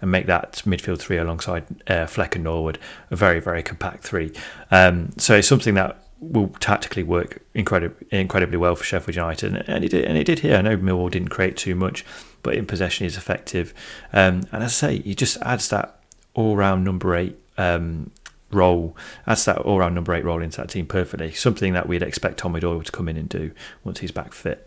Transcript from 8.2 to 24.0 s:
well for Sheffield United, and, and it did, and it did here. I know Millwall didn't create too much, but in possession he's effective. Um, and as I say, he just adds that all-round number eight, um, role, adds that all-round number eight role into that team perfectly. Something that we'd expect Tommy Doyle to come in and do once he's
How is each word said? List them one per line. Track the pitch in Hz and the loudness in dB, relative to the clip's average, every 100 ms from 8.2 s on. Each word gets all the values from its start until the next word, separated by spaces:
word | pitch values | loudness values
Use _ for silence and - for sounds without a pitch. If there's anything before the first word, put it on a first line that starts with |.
| 95 98 87 90 | 0 2 0 2
well | 87 | 2
for | 85 | 2
Sheffield | - 92 - 85 | -2 -4 -4 -4
United, | 82 78 101 | -4 -4 -4
and, | 95 - | -4 -4
and | - | -2
it | - | 0
did, | 87 67 | 0 2
and | 78 | 2
it | |
did | 76 165 | 2 2
here. | 151 110 | 4 4
I | |
know | 101 107 | 4 2
Millwall | 92 92 90 | 2 2 0
didn't | 92 90 | -2 -4
create | - 92 - | 0 -2 -2
too | - | -4
much, | 87 92 - - - - - | -2 -2 -4 -14 -18 -20 -8
but | - | -2
in | - | -2
possession | 101 92 90 - | -2 -2 -2 -2
he's | 90 80 | -4 -6
effective. | - 98 - 95 85 - - - - | -6 -6 -4 -6 -6 -8 -18 -18 0
Um, | 104 92 90 92 | 4 6 4 -2
and | - | -4
as | 120 120 | -2 0
I | 151 | 0
say, | 131 | -2
he | - | -4
just | 95 127 - | -2 0 0
adds | 123 123 - | -2 -2 0
that | 104 - - _ - _ | -2 -2 -10 _ -20 _
all-round | - 110 104 98 95 | -2 2 4 2 2
number | 92 92 95 | 0 0 0
eight, | 87 90 - _ - | 0 -2 -6 _ -2
um, | 92 87 82 82 76 - - _ _ | 0 2 -2 -6 -8 -14 -20 _ _
role, | 101 90 90 82 - - - - | 4 6 6 0 -8 -18 -14 -2
adds | 110 | 2
that | - - | 2 2
all-round | - 101 87 | 2 2 2
number | 87 85 | 0 0
eight | 85 | -2
role | 85 85 | 0 -2
into | 82 - | -4 -8
that | - | -8
team | - 82 | -6 -4
perfectly. | 95 87 - 80 | -2 -2 -4 -8
Something | - 127 104 95 | -2 0 2 0
that | 90 85 | 0 0
we'd | 87 | -2
expect | 87 - - - | -2 -2 -4 -4
Tommy | 90 82 | -4 -2
Doyle | 87 85 | -2 -2
to | 80 | -6
come | - 85 | -6 -6
in | 80 | -4
and | 78 | -6
do | 82 80 - - - | -6 -6 -10 -20 -14
once | - | -12
he's | 90 | -10